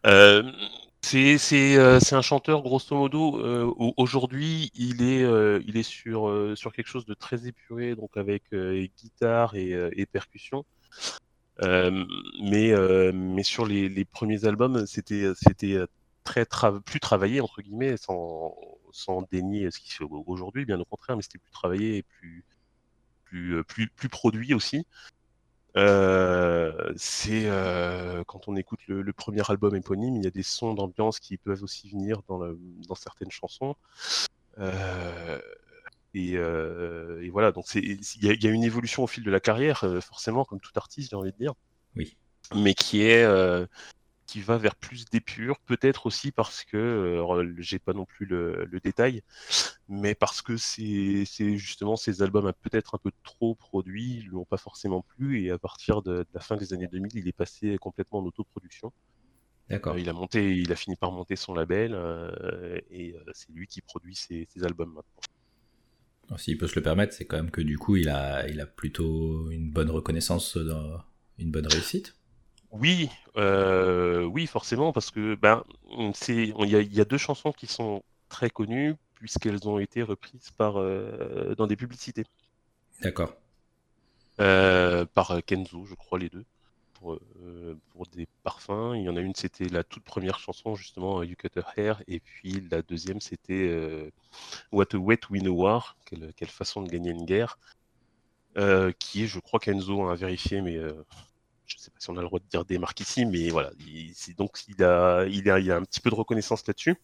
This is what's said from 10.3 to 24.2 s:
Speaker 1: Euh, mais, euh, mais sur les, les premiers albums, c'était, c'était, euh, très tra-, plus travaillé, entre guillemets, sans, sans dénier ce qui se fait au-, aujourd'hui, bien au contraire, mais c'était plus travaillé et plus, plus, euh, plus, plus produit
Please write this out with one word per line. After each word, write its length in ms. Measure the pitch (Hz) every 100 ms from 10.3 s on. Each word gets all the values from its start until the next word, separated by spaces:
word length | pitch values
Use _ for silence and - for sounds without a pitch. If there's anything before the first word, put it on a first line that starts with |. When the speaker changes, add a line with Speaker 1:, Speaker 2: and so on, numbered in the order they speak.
| - - 135 143 _ _ - - - _ _ _ -
Speaker 1:
Euh, 420 | 92 92 90 92 90 90 - -
mais, 300 | 101 101 110
euh, 400 | 104 95 95 92
mais 300 | 92 92 92
sur 240 | 101 - 110
les, 220 | 101 98
les 160 | 95 98
premiers 400 | - 107 107 110
albums, 420 | 104 127 127 104
c'était, 460 | - - 104 98 92
c'était, 380 | - 95 101
euh, 120 | 98 90 _ _ _
très 200 | - -
tra-, 380 | 117 - 113 101
plus 180 | - -
travaillé, 420 | - 104 98 135
entre 200 | 117 -
guillemets, 340 | 98 107 135 117
sans, 580 | - 90 85 80 80 80 - - _
sans 320 | - - 92 92
dénier 400 | 92 92 104 92
ce 80 | -
qui 100 | -
se 60 | -
fait 60 |
au-, 200 | 78 76 80
aujourd'hui, 380 | 92 92 131 135
bien 140 | 92
au 60 | 87
contraire, 300 | 104 - 117
mais 80 |
c'était 160 | - 90
plus 120 | _
travaillé 460 | - 90 95 107 104
et 60 |
plus, 420 | - _ 85 85 _ _ _ _ _ _ _ _ _
plus, 300 | 90 87 85
euh, 80 |
plus, 240 | 78 - 113
plus 200 | _ 131
produit 460 | -